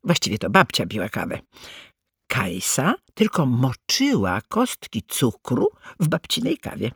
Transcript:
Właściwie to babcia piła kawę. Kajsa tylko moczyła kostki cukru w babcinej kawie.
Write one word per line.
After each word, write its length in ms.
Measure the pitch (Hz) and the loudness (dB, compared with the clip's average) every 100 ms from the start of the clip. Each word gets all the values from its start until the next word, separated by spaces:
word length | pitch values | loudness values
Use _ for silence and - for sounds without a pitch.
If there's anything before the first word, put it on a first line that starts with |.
Właściwie 340 | 220 170 - 107 | 2 0 2 -2
to 120 | - | 4
babcia 360 | - - - 87 | 4 4 0 -4
piła 240 | 107 95 | -4 -4
kawę. 300 | - - - - - - - - _ _ _ _ | -6 -6 -8 -12 -20 -20 -20 -20 _ _ _ _
Kajsa 640 | - 98 87 - - 165 247 _ | -2 -2 -4 -2 0 0 0 _
tylko 320 | - 214 - 139 | 0 0 2 2
moczyła 960 | 120 131 - _ - 277 220 95 92 | 4 2 0 _ 0 2 4 2 -2
kostki 640 | - 208 247 - - 113 - | -2 0 0 -2 -8 -8 -6
cukru 600 | - 127 - - 123 415 - - - | 0 0 0 -4 0 0 -2 -20 -2
w 80 | 156 | 0
babcinej 500 | 160 - - 247 320 | 0 -2 -4 -2 -4
kawie. 340 | - - 104 | -6 -6 -6